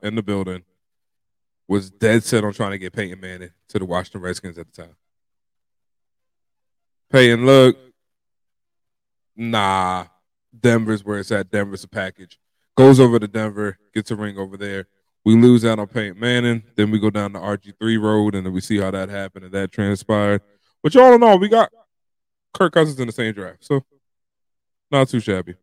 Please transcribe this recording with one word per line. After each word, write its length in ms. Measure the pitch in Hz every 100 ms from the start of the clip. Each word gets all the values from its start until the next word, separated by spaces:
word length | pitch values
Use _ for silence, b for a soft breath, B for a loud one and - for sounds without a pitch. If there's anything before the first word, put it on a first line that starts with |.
in 100 | 104
the 80 | 113
building, 400 | 101 101 92 92 - _ _ _ _ _ _ _ _ _ -
was 240 | 98 95
dead 320 | - 110 113
set 220 | - 117
on 80 | 104
trying 180 | 101 104
to 80 | 98
get 140 | 92
Peyton 260 | - 98 92
Manning 320 | 92 90 87 _ _
to 80 | 104
the 40 |
Washington 360 | 92 90 92 98
Redskins 360 | 90 87 95 82
at 160 | 82
the 100 | -
time. 120 | 82 80 _ _ _ _ _ _ _ _ _ _ _ _ _ _ _ _ _ _ _ _ _
Peyton, 340 | 135 123 117
look, 320 | 127 135 127 - 127 _ _ _ _ _ _ _ _ _ _ _ _ _ _
nah, 720 | - 117 113 98 95 92 92 87 _ _ _ _ 117
Denver's 480 | 120 117 110 107
where 140 | 98 104
it's 140 | 95
at. 180 | 104 92
Denver's 320 | 104 101 98
a 60 | 95
package. 500 | 113 95 - 92 _ _ _ _ -
Goes 240 | 135 131
over 180 | 127 117
to 80 | 104
Denver, 540 | 110 107 101 104 98 _
gets 200 | 110 107
a 20 |
ring 240 | 107 104 98
over 180 | 95 98
there. 300 | 101 98 92 _ _ _
We 100 | 110
lose 300 | 113 120 123
out 160 | 113 110
on 80 | 104
Peyton 320 | 120 104 92
Manning. 420 | 120 123 120 117 104 -
Then 160 | 107
we 80 | 107
go 100 | 107
down 220 | 104 101
the 80 | 98
R 160 | 95 101
G 160 | 104 98
three 160 | 110 110
road, 400 | 107 107 104 98
and 100 | 92
then 60 |
we 80 | 92
see 180 | - 104
how 140 | 95
that 160 | 95 95
happened 380 | 101 98 98 92
and 80 |
that 180 | 98 98
transpired. 680 | - 101 101 - 104 104 101 - _ _ _
But 100 | 151
all 200 | 247 254
in 80 | 240
all, 160 | 233 190
we 80 | 202
got 240 | 226 214 _ _ _ _ _ _ _ _
Kirk 200 | - 180
Cousins 260 | 170 156 131
in 80 | 120
the 40 |
same 220 | 110 110
draft, 300 | 101 92 -
so 200 | - 139 - _ _ _ _ _ _ _ _ _ _
not 180 | 139 135
too 120 | 123
shabby. 360 | 110 95 90 90